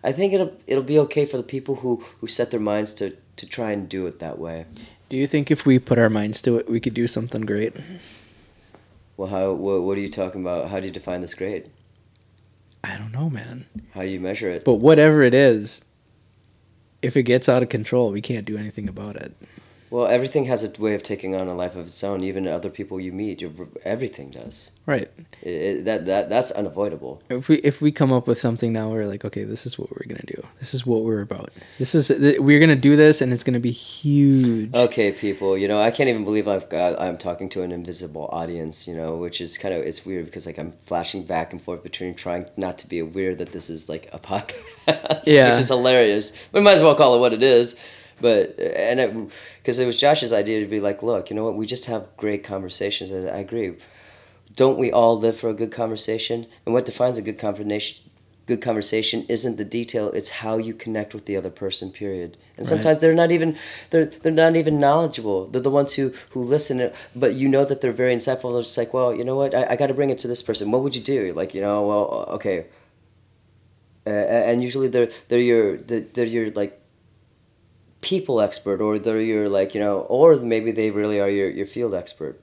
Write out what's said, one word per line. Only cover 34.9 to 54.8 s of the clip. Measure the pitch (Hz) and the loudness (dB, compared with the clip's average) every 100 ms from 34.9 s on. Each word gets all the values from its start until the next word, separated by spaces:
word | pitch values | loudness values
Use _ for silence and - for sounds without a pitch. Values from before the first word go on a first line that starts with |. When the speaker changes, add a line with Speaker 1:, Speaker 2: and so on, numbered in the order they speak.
| 123 104 | 4 0
Speaker 1:
people. | 95 104 98 98 95 | 0 -4 -2 0 0
You | 98 | 0
know, | 104 | 2
I | 110 | 2
can't | 117 135 | 2 0
even | 113 | 0
believe | 101 107 104 | 0 -2 0
I've | 95 90 | -2 -2
got, | 80 87 - | -2 0 0
I'm | 90 87 | -4 -6
talking | 92 87 95 | -8 -8 -8
to | 98 | -6
an | 90 | -6
invisible | 87 87 85 87 76 73 | -8 -10 -10 -12 -10 -8
audience. | 82 82 85 78 - - | -8 -6 -8 -8 -8 -8
You | 82 | -8
know, | 80 | -6
which | 82 87 - | -6 -8 -8
is | 85 - | -10 -8
kind | 98 | -6
of, | 87 | -4
it's | 78 85 | -6 -8
weird | 92 90 | -8 -10
because, | 78 87 | -10 -12
like, | 85 80 | -14 -12
I'm | 80 - - | -14 -14 -6
flashing | 87 85 98 | -6 -4 -8
back | 85 87 82 | -6 -6 -6
and | 87 | -10
forth | - 87 | -12 -12
between | 90 - 92 90 | -12 -10 -10 -8
trying | 90 87 82 - | -8 -8 -8 -8
not | 92 85 | -8 -8
to | - | -8
be | 87 | -6
weird | 80 90 92 87 | -6 -4 -4 -4
that | 87 | -8
this | 92 - | -10 -10
is, | 82 - | -10 -8
like, | 80 - | -10 -12
a | - | -18
<laughs> | |
podcast, | - 107 - 494 - - - 156 - 156 | -6 -6 -6 -16 -18 -6 -2 -2 -2 -2
Speaker 2:
Yeah. | - 147 127 | 8 10 10
Speaker 1:
which | 120 | 6
is | 127 | 4
hilarious. | 127 127 127 110 104 104 - - | 2 6 6 6 4 -2 -10 -2
We | - | 6
might | 208 | 8
as | 185 | 8
well | 156 143 | 8 8
call | 139 | 6
it | 120 | 8
what | 123 | 4
it | 110 | 4
is. | 131 120 120 - - - - _ | 6 6 4 -4 -16 -20 -20 _
But, | 120 107 92 - | 2 4 2 -2
and | 82 - 104 127 | -4 -2 -2 0
it, | 117 110 98 - - - | 0 -2 -12 -16 -20 -8
'cause | - 120 | -4 0
it | 127 | 0
was | 113 | 2
Josh's | 143 151 120 | 4 4 2
idea | 110 104 110 | 0 0 -2
to | 101 | -2
be | 107 | -2
like, | 101 101 | -2 -2
"Look, | 110 104 - | -2 -2 -4
you | 107 | -4
know | |
what? | 110 101 | -4 -4
We | 110 | -4
just | 123 - | -6 -4
have | 110 98 - | -6 -8 -8
great | 104 101 | -6 -6
conversations." | - 98 92 - 98 107 95 | -6 -10 -8 -6 -4 -6 -8
And | 95 92 | -8 -8
I | 101 | -8
agree. | 98 117 98 82 - - - - _ _ _ | -8 -6 -6 -8 -20 -20 -20 -20 _ _ _
Don't | - 135 | 2 2
we | 131 | 4